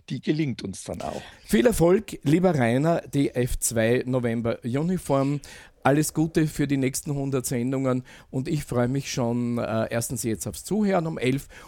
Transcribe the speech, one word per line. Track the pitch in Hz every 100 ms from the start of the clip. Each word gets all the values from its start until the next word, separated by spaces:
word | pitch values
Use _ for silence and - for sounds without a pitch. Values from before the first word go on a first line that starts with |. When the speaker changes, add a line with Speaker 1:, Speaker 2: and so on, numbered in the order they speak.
| -
Speaker 1:
die | 131
gelingt | - 156 147 107
uns | 98 90
dann | - 87
auch. | 73 - - -
Speaker 2:
Viel | - 214 240
Erfolg, | 165 170 202 - -
lieber | 139 165 185
Rainer, | 147 117 127 156 170
die | 131 139 139
F | 127 123 -
zwei | - 113 110 123
November | 123 131 117 117 113 -
Uniform. | 123 135 170 185 - 139 139 143 - - - _
Alles | 135 143 151
Gute | - 156 165 156
für | - 139
die | 139
nächsten | 131 135 156
hundert | 143 135 131 -
Sendungen. | 127 123 135 135 127 - - -
Und | 131 135
ich | 151
freue | - 123 123
mich | 139 -
schon, | 139 117 120 120 117
äh, | 113 110 110
erstens | 117 - 120
jetzt | 117 107 107
aufs | -
Zuhören | - 208 202 185 160
um | 160
elf | 127 135 - -